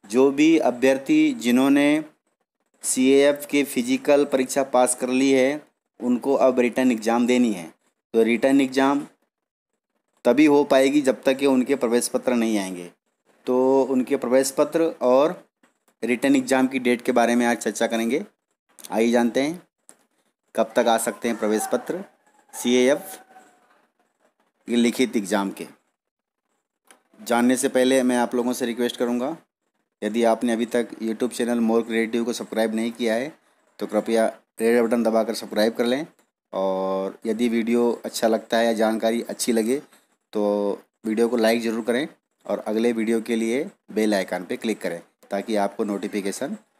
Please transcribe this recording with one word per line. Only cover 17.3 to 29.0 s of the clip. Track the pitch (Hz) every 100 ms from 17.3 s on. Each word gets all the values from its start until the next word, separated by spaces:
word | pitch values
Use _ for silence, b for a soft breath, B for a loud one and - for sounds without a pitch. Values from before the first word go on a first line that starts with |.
| 120
में | 120
आज | 117
चर्चा | 117 104 117
करेंगे। | 113 113 139 208 _ _ _ _ _ -
आइए | 101 117
जानते | 120 117 127
हैं | 143 175 _ _ _ _ _ _ _ _ _ 117
कब | 110 -
तक | 117
आ | 113
सकते | 117 107 120
हैं | 110
प्रवेश | 107 107 -
पत्र | 123 - 170 196 _ _ _ _
सीएएफ़ | - 123 123 123 147 - - - - _ _ _ _ _ _ _ _ _ _ _ _ -
के | 120
लिखित | 120 113 123 117
एग्जाम | 95 101 98
के। | - 76 - _ _ _ _ _ _ _ _ _ _ _ - _ _
जानने | 104 117 123 127
से | 135
पहले | 131 127 131
मैं | 127 123
आप | 120 123
लोगों | 120
से | 120 120
रिक्वेस्ट | 117 120
करूंगा, | -